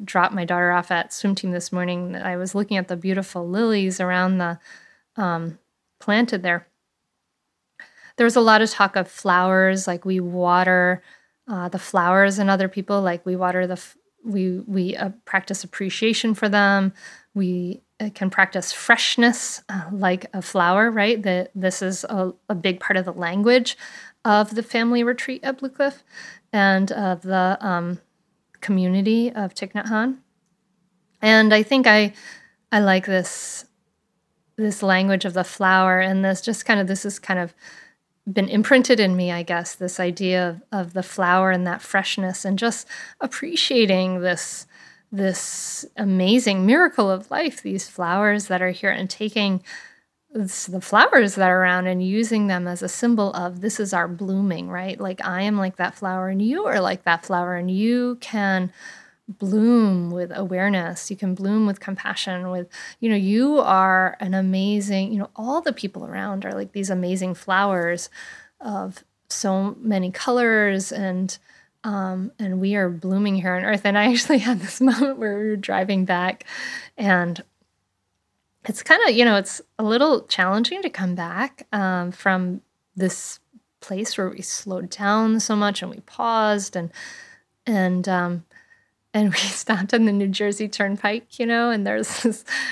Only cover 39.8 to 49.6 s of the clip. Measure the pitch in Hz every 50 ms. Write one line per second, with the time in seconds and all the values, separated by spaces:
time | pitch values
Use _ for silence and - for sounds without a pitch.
39.8 | 185 180 - - 180 180 175 - 190 180 180 180 180 175 170 196 - - 214 196
40.8 | 175 170 175 185 185 - - 196 185 175 180 190 190 190 185 180 180 175 175 -
41.8 | - - - 196 190 - - 202 190 185 180 - - 190 196 190 233 233 180 -
42.8 | - - - - - - - - - 233 - - 285 339 339 - - - 269 233
43.8 | 214 190 185 185 185 185 185 180 175 180 175 - - - - - - _ _ -
44.8 | - - - _ _ - 208 196 196 190 185 - - - - - - - - -
45.8 | - - - - 208 196 185 185 185 190 233 254 226 208 190 185 185 214 262 339
46.8 | 359 339 - - 202 190 190 190 - - - - 339 302 - - - 196 190 190
47.8 | - - - 185 175 170 180 202 208 208 208 208 196 - 185 180 185 185 180 -
48.8 | 202 190 - - 190 185 - - 214 214 - 220 202 196 185 180